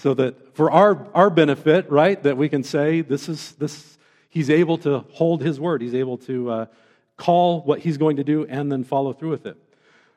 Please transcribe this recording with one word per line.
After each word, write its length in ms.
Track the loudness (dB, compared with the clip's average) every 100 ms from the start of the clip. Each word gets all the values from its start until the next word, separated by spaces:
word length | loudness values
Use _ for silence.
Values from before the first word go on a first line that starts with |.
so 140 | -2 0
that 400 | 0 -4 _ 0
for 160 | 2
our, 360 | 6 4 4 -2
our 160 | 2 4
benefit, 600 | 6 2 2 2 2 2
right, 320 | 2 4 2
that 140 | 0 0
we 100 | 0
can 140 | -2
say, 380 | -2 -2 0 0
"This 260 | -2 -4 -6
is, 240 | -12 -12 -8
this, 400 | -8 -10 -20 _ _ _ _
he's 200 | -4 2
able 300 | 4 2 0
to 200 | -2 -2 -4
hold 300 | -2 0 0
his 180 | -2 -4
word. 220 | -4 -4
He's 120 | -4
able 240 | -4 -4 -6
to, 300 | -8 -6 -4
uh, 160 | -6 -6 _ _ _ _ -8
call 440 | 0 2 2 0
what 160 | -2 -2
he's 180 | -2 -2
going 180 | 0 0
to 80 |
do 220 | -2 -4 -4
and 260 | -6 -6
then 140 | -6 -4
follow 260 | -4 -4
through 180 | -6 -8
with 140 | -8 -10
it." 120 | -18 _ _ _ _ _